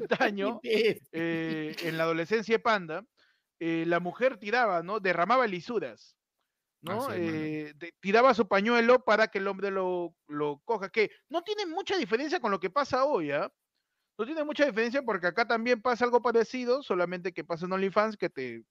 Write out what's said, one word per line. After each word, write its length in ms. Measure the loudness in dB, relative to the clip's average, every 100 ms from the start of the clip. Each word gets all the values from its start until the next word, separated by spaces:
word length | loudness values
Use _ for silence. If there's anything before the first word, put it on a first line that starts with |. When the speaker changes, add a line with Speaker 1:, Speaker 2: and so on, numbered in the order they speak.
| 0
Speaker 1:
<laughs> 240 | 0 0
Speaker 2:
antaño, 300 | 0 -4 -4
Speaker 1:
Qué 120 | -2 2
imbécil. 280 | 2 0 -6
Speaker 2:
eh, 640 | -6 -4 -2 -4 -4 -6 -6
en 140 | -4 -2
la 60 |
adolescencia 520 | 0 0 0 -2 0 0
de 40 |
Panda, 440 | 2 0 -2 -10 -12 _ _ _ _ -6
eh, 260 | -2 0 2
la 120 | 0
mujer 380 | -2 0 -2 -2
tiraba, 460 | -2 0 2 0
¿no? 160 | -2 -2
Derramaba 480 | 0 2 4 4 2
lisuras, 680 | -2 -4 -4 -6 -12 -20 _ _ _ _ _ _ _
¿no? 240 | -8 -6 -4
Speaker 1:
Ah, 80 |
sí, 60 | -4
mano. 100 | -4 -4
Speaker 2:
Eh, 360 | -4 -6 -8 -12
de-, 180 | -16 _
tiraba 320 | 2 6 6
su 140 | 4 4
pañuelo 560 | 2 4 4 6 6 6
para 240 | 4 4
que 80 | 0
el 80 | -4
hombre 240 | -2 -2
lo, 420 | -2 -2 -2 -4 _ -10
lo 340 | -4 -2 -4 -4
coja, 240 | -4 -2
que 200 | 0 0 -2 -6
no 120 | -6
tiene 240 | -4 -4 -4
mucha 300 | -4 -2 -2
diferencia 420 | 0 -2 -2 -2
con 100 | -2
lo 80 | -2
que 100 | -2
pasa 360 | -2 0 0 2
hoy, 260 | 0 0
¿ah? 200 | -2 -4 _ _ _ _ _ _ -8
No 80 | -6
tiene 180 | -4
mucha 220 | -4 0 2
diferencia 360 | 2 0 -2
porque 240 | -2 0 0
acá 200 | 0 0
también 340 | 0 2 0
pasa 240 | 0 0 2
algo 160 | 2
parecido, 600 | 4 2 2 -2 -2 -2
solamente 500 | 0 0 0 -2 -8
que 100 | -8
pasa 220 | -8 -6 -4
en 60 |
OnlyFans, 420 | -2 0 2 0 0
que 120 | -6
te, 340 | -4 -8 -10 -14